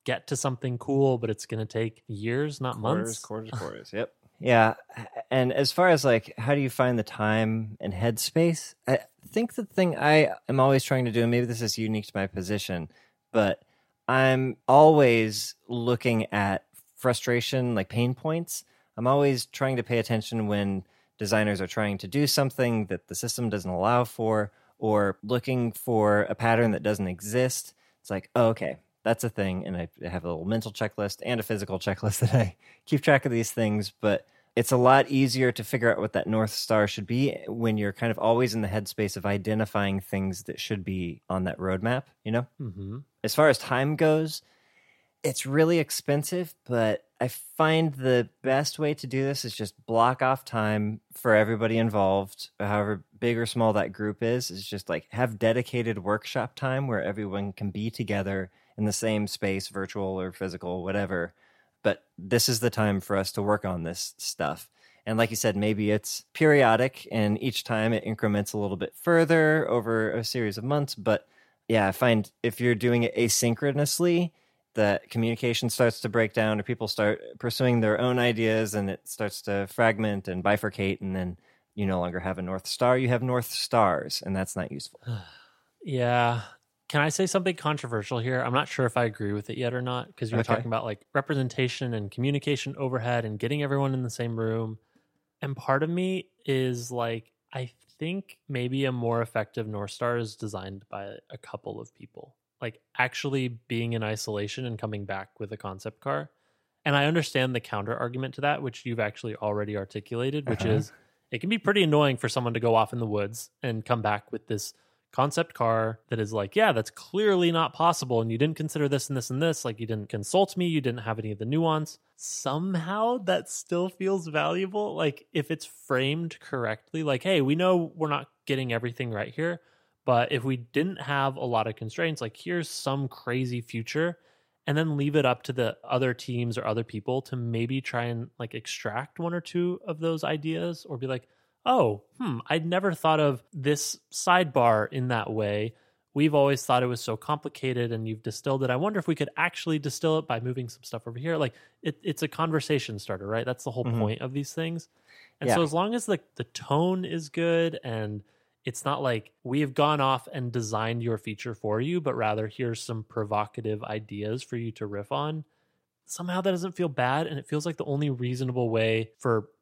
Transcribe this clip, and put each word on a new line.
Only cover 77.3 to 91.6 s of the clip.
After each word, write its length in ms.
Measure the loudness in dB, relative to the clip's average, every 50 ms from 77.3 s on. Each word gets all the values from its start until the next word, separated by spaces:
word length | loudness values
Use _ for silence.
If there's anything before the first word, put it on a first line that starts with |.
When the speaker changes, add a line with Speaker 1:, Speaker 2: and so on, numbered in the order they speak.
| -12 -8
Speaker 2:
pursuing 420 | -6 -4 -2 2 2 4 4 4
their 180 | 4 4 2 2
own 200 | 2 2 2 2
ideas 540 | 2 2 2 2 2 2 2 2 0 0 -2
and 140 | -2 -2 -2
it 180 | -4 -6 -10
starts 340 | -12 -8 -6 -6 -6 -6 -8 -6
to 240 | -4 -4 -4 -4
fragment 600 | -4 0 2 4 4 4 2 0 -2 -2 -2 -4
and 160 | -6 -4 0 2
bifurcate. 580 | 2 2 2 0 -4 -4 -2 -2 -2 -2 -4
And 140 | -4 -6 -4
then 220 | -4 -4 -6 -8 -12 _ _ _ _ _ _ -6
you 120 | -4 -2
no 120 | 0 0 0
longer 200 | -2 -2 -4 -4
have 180 | -4 -4 -4
a 40 | -4 -4
North 240 | -6 -6 -6 -6
Star, 300 | -6 -2 2 4 4 4
you 100 | 4 4
have 160 | 2 2 2 2
North 260 | 0 0 -2 -2 -4
Stars, 720 | -6 -6 -4 0 4 4 4 4 4 0 -2 -4 -6 -6 -4
and 120 | -2 -2
that's 200 | -2 -2 -4 -4
not 160 | -6 -6 -6
useful. 300 | -8 -10 -12 -14 -18 -14 -8
Speaker 1:
<sighs> 60 | -8 -8 -8 -8 -12 -20 -20 -20 _ _ _ _ _ _ -16 -10
Yeah. 600 | -4 -2 0 2 4 4 4 4 4 2 -2 -4 -10 -16 _ _ _ _ _ _ -2
Can 120 | 0 2
I 80 | 2 2
say 160 | 2 0 0
something 300 | 0 0 0 0 0 -2
controversial 640 | 0 -2 -2 -2 -2 -4 -4 -4 -4 -2 -2 -4 -2
here? 220 | -2 -2 -2 0
I'm 120 | 0 0 0
not 140 | 0 0
sure 180 | 0 0 0 0
if 120 | 2 2
I 80 | 2 0
agree 260 | 0 -2 -2 -4 -2 -2
with 160 | -4 -4 -6
it 80 | -6
yet 160 | -4 -4 -2 -2
or 80 | -4
not, 340 | -4 -4 -4 -6 -8 -10 -10
'cause 140 | -8 -6 -2
you 60 | 0
were 60 | 0 0
Speaker 2:
Okay. 0 |
Speaker 1:
talking 240 | 0 0 -2 -2 -2
about, 140 | -4 -4 -4
like, 240 | -4 -8 -10 _ _ -4
representation 800 | -2 -2 0 -2 -2 -2 -2 -2 -2